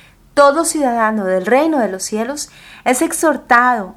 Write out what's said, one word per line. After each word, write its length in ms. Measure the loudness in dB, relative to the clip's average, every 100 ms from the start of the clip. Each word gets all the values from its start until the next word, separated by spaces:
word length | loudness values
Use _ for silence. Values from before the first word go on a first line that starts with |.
| -20 _ _
Todo 320 | 2 4 4 -2
ciudadano 580 | -2 -2 0 0 0
del 220 | -2 -2 2
reino 320 | 2 2 0
de 100 | -2
los 140 | -4
cielos 480 | -8 -6 -6 -8 -12 -16 -20 -6
es 160 | -2 0
exhortado 960 | -2 0 -2 -2 0 2 2 0 -4